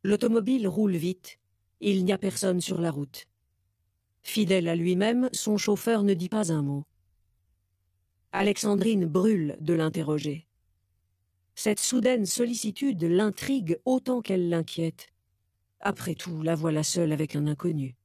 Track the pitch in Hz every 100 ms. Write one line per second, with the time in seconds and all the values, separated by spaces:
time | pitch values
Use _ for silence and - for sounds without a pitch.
0 | 190 208 233 226 202 262 196 170 214 175
1 | 170 185 - - _ _ _ _ 202 196
2 | 180 190 190 - 196 180 - 175 170 143
3 | 139 - - _ _ _ _ _ _ _
4 | _ _ - 220 185 190 170 170 170 180
5 | 214 240 254 - - 208 - 202 - 226
6 | 202 185 180 214 180 160 139 143 143 _
7 | _ _ _ _ _ _ _ _ _ _
8 | _ _ _ 190 202 202 214 202 202 208
9 | 165 165 214 208 151 - 156 165 160 165
10 | 151 151 147 147 _ _ _ _ _ _
11 | _ _ _ _ _ - 214 208 - 247
12 | 233 247 190 - 240 233 214 - 277 190
13 | 165 175 214 190 - 269 165 170 - 254
14 | 254 247 226 190 175 170 160 - 165 165
15 | - _ _ _ _ _ _ _ 202 202
16 | 170 156 180 160 160 165 160 151 151 175
17 | 165 151 156 147 147 147 180 156 135 123